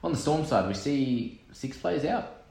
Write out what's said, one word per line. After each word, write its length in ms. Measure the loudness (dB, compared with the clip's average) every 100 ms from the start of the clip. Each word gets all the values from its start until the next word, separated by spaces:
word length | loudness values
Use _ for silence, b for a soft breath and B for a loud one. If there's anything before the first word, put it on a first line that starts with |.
On 100 | 0
the 60 | 0
Storm 260 | 2 2
side, 220 | 4 2 2
we 80 |
see 640 | -2 0 0 2 0 -2 -10 -20
six 260 | -10 -10 -4
players 260 | -2 0
out 380 | 0 0 -4 -14 -20